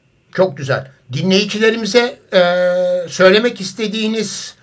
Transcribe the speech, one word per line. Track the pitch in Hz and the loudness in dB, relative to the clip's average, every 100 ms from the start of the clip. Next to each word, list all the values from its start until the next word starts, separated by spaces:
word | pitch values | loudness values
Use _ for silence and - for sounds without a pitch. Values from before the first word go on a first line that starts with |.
| _ _ _ - | _ _ _ -2
Çok | 190 - | -2 -2
güzel. | 135 117 - _ - | -6 -6 -6 _ -12
Dinleyicilerimize, | 131 185 190 208 208 220 226 208 240 240 - _ | -4 0 2 0 0 0 0 0 0 0 -4 _
e, | 190 175 180 180 180 180 180 170 | 2 2 2 0 0 0 -2 -4
söylemek | - 185 208 240 233 | 4 6 6 2 -2
istediğiniz | 190 - 214 220 220 220 208 - - - | -8 -6 -6 -4 -4 -4 -6 -8 -14 -18